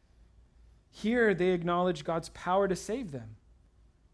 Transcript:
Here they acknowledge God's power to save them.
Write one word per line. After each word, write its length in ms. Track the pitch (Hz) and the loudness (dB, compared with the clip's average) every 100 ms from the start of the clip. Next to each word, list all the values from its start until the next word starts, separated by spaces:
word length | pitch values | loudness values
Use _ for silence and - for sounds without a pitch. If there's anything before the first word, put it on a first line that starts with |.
| _ _ - _ _ _ - - _ | _ _ -20 _ _ _ -20 -20 _
Here 420 | - 214 240 220 | -6 0 2 4
they 160 | 175 185 | 4 2
acknowledge 540 | 180 170 175 180 151 | 2 2 2 2 0
God's 260 | 175 165 - | -2 -4 -6
power 380 | - 175 196 196 | -8 0 2 2
to 80 | |
save 360 | - - 247 196 | 0 -4 -8 -8
them. 240 | 131 110 107 _ _ _ _ _ _ _ | -10 -14 -20 _ _ _ _ _ _ _